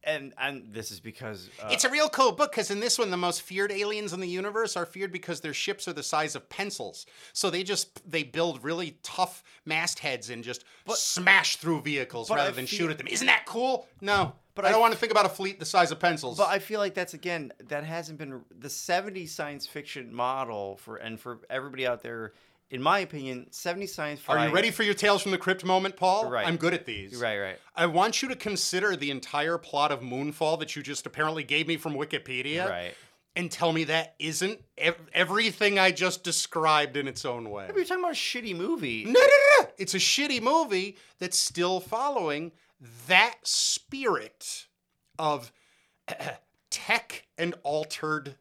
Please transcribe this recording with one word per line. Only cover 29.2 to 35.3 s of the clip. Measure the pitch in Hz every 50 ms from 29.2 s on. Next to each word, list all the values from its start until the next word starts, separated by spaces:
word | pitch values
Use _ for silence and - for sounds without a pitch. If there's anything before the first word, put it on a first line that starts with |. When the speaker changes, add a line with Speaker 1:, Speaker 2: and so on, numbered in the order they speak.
| 127 - - 147 147 160 170
Speaker 2:
plot | 170 165 - - 143 143 151
of | 147 131 123
Moonfall | 127 120 131 139 151 147 - 165 156 160 160
that | 156 151 -
you | 151 139
just | 127 143 - -
apparently | 143 - - 151 156 160 160 147
gave | 113 147 151 156
me | 147 165 151
from | - 165 147
Wikipedia | 135 151 151 156 139 - - 127 123 127 143 151 165 180 190
Speaker 1:
Right. | 90 87 87 90 - - - - _ _ _ _ _
Speaker 2:
and | 175 180 165
tell | - - 170 170 160
me | 160 160
that | 143 160 160 160 165 _ _
isn't | 147 156 160 156 180 190 220 - - _ _
ev-, | - 151 160 170 - - - -
everything | 165 185 170